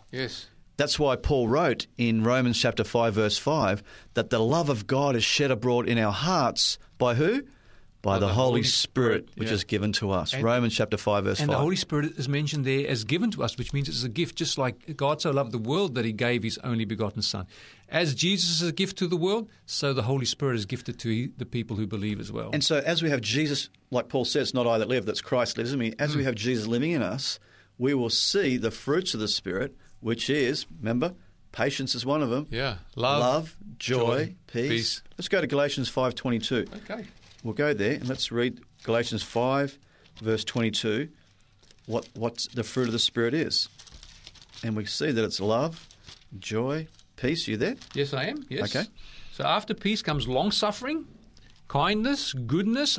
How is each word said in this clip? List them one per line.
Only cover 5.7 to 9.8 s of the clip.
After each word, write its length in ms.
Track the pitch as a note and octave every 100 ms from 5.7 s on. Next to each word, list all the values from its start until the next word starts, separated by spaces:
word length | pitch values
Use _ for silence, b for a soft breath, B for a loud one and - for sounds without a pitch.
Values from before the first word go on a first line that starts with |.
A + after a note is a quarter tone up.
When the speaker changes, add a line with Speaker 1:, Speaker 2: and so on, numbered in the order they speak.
| A#2+ A#2+
Speaker 2:
in 100 | A#2
our 140 | G#2+
hearts 680 | G2+ D3+ F#3 A#2+ - - - b b
by 180 | B2+ A#2
who? 260 | D#3+ C4 - B B B B B
By 120 | G2
Speaker 1:
By 40 | F#2+
Speaker 2:
the 60 | G2
Speaker 1:
the 40 |
Speaker 2:
Holy 120 | G#2 C3
Speaker 1:
Holy 120 | A#2+
Speaker 2:
Spirit, 640 | - - - - A#2+ G#2
Speaker 1:
Spirit, 140 | - -
Speaker 2:
which 100 | A2
Speaker 1:
yeah. 60 |
Speaker 2:
is 100 | G#2
given 260 | - G#2